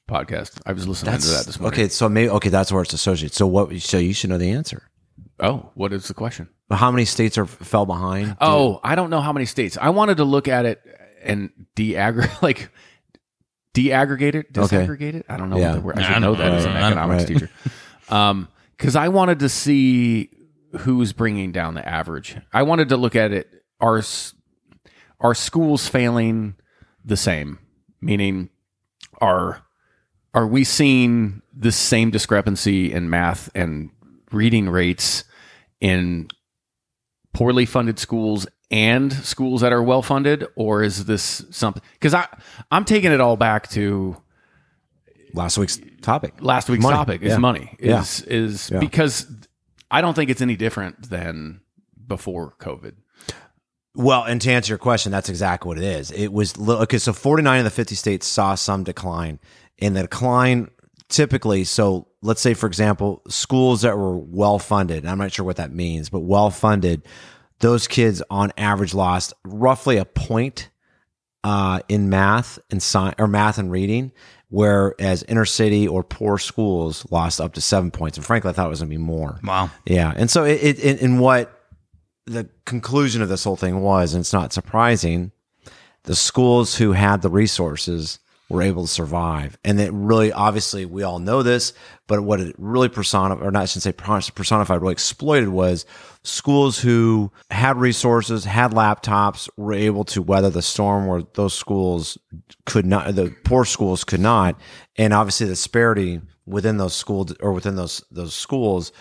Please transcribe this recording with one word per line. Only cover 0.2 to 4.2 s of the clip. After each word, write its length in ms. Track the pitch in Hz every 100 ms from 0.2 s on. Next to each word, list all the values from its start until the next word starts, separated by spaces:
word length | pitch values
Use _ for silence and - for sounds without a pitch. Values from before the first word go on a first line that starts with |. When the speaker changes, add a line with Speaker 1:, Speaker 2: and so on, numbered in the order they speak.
| 69 78 - - -
Speaker 1:
I 60 |
was 160 | 92 92
listening 240 | 92 - 117
to 20 |
Speaker 2:
That's 200 | 78 76
Speaker 1:
that 60 | 62
this 120 | -
morning. 200 | 82 73
Speaker 2:
okay, 100 | 104
so 180 | - 110
maybe, 220 | 107 117
okay, 200 | 101 101
that's 220 | 95 95
where 100 | 95
it's 120 | 87
associated. 420 | 80 101 85 76 -
So 100 | 98
what? 320 | 95 92 87
So 160 | - 95
you 160 | 87
should 160 | 101